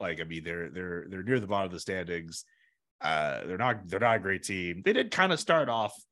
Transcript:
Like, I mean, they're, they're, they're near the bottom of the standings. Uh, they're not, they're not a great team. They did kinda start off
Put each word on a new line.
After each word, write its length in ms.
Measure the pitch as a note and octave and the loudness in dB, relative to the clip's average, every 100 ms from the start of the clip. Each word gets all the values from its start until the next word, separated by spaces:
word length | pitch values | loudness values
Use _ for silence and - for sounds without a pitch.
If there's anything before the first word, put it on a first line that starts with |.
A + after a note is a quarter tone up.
Like, 200 | F#2 D#2+ | -4 -4
I 20 | |
mean, 180 | D#2+ E2 | -6 -6
they're, 280 | D#2+ E2+ E2 | -6 -6 -6
they're, 340 | E2 F2+ F2 F2 | -6 -6 -6 -6
they're 120 | F#2+ | -6
near 160 | G2+ B2+ | 0 0
the 60 | G2 | 2
bottom 200 | G2+ F#2+ | 0 0
of 60 | |
the 80 | F2 | -4
standings. 680 | - F#2 F2 E2+ E2 - - _ _ _ _ _ | -4 -4 -4 -6 -6 -12 -16 _ _ _ _ _
Uh, 420 | D#2+ D#2 D2+ B1 | 0 2 2 -2
they're 140 | D#2+ F#2 | -4 0
not, 280 | B2 A2 F2+ | 0 0 -2
they're 120 | F#2+ | 2
not 160 | A#2 A2+ | 4 4
a 40 | |
great 220 | F#2+ F#2 | 2 -2
team. 360 | - F#2+ F2+ F2 | -2 -2 -2 0
They 120 | F#3 | 2
did 160 | B3 A#3+ | 2 2
kinda 260 | - F#3+ D#3+ | 4 4 4
start 320 | - E3 C3 | 4 4 4
off 240 | A2+ G#2 - - | 2 0 -4 -18